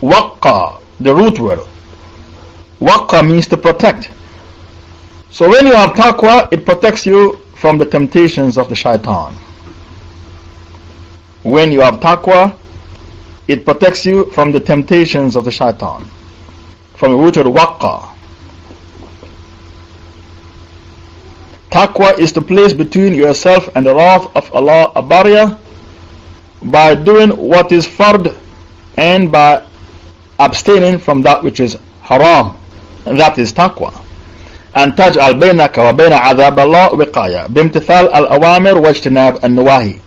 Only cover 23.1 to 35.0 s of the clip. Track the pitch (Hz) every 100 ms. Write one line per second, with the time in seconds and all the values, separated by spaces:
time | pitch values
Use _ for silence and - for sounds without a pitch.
23.1 | 165 147 139 185 185 - 127 131 135 175
24.1 | 185 185 - - - 139 160 160 - 131
25.1 | 170 196 208 214 214 - - - - -
26.1 | - - - _ _ - 147 156 147 160
27.1 | 214 214 208 120 175 175 175 160 - 202
28.1 | 208 170 - - - - - - - 160
29.1 | 185 185 151 147 143 - - - - -
30.1 | - _ _ 143 - - 202 180 180 -
31.1 | 139 131 143 147 - 123 104 - _ -
32.1 | 127 160 160 107 - - - - - -
33.1 | 135 151 - 117 - 185 - - - -
34.1 | - - - - - - - 139 135